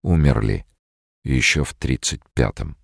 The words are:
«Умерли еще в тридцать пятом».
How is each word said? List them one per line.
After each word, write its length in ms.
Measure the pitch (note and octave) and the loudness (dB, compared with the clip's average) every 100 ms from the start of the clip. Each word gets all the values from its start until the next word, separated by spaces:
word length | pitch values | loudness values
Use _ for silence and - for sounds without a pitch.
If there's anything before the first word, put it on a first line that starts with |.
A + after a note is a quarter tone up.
«Умерли 640 | F#2 E2+ C#2+ A1 G#1 G1+ - _ _ _ _ _ - | 2 4 4 4 0 -4 -6 _ _ _ _ _ -2
еще 400 | C2 - D#2 C#2 | 0 2 0 -4
в 80 | |
тридцать 480 | - B1+ B1+ - - _ | -4 -4 -2 -4 -8 _
пятом». 440 | - A1 - D#2 - | -2 -2 -2 -12 -12